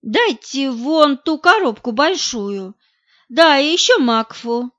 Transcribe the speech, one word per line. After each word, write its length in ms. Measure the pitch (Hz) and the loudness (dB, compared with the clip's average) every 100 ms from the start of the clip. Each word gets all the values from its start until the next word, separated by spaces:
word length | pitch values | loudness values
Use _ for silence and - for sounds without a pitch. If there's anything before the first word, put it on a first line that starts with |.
«Дайте 680 | 220 214 466 233 - 269 269 | -2 0 0 -2 -8 -4 -4
вон 460 | 233 254 320 294 277 | -4 -2 2 2 2
ту 220 | - 311 | -2 0
коробку 540 | 349 415 339 214 - | 2 2 0 -4 -6
большую. 800 | 220 302 370 - 240 202 196 185 - _ _ _ _ _ | 0 0 0 -6 -6 -6 -8 -10 -16 _ _ _ _ _
Да, 300 | 247 330 277 | 2 4 4
и 140 | 294 | 2
еще 260 | 349 - 480 | 0 2 2
макфу». 720 | 254 226 220 - 240 233 247 | 4 0 -2 -10 -6 -6 -6